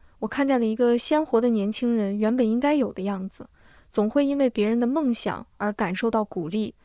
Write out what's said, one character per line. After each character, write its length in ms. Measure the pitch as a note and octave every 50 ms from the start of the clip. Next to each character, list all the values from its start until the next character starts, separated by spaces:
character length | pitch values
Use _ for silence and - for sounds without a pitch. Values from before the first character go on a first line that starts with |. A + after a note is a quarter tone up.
| - - _ -
我 80 | A3
看 200 | G#3+ - - C#4
见 120 | C4+ C4+ B3
了 60 | A#3
一 100 | A3 A3
个 220 | A3+ B3 A#3+ A#3+
鲜 260 | A#3+ - - D4+ D4+ D#4
活 160 | - - A3+
的 80 | A#3 B3
年 200 | A3+ G#3+ G3 G#3
轻 240 | A3 - B3 A#3+ A#3
人 220 | A3+ G#3 G3 G3+
原 160 | G#3 G#3+ A3 B3
本 140 | B3+ A#3+
应 120 | A3 A3+ B3
该 160 | C#4 C#4+ D4+
有 180 | D4 A#3+ - -
的 80 | -
样 260 | F#3 G3+ G3+ F#3 F#3
子， 220 | F#3+ - - - - _ _ - - - - _ _
总 160 | - - G#3 A3
会 140 | - C#4+ C#4+
因 140 | C#4 C#4+
为 100 | C#4+ C4+ B3
别 200 | - G#3 G#3 G#3+
人 100 | A3+ A#3+
的 80 | A#3+
梦 240 | A#3+ C4+ E4 D4+ B3
想 340 | A#3 - - G#3 F#2 - - _ _
而 160 | - G3+ G#3 G#3
感 200 | - G#3+ E3+ F#3
受 160 | - - A3+
到 140 | A3+ A3 G#3+
鼓 240 | - - F#3+ D#3+
励。 280 | D#3 F3+ A3 G#3+ A#3 - _ _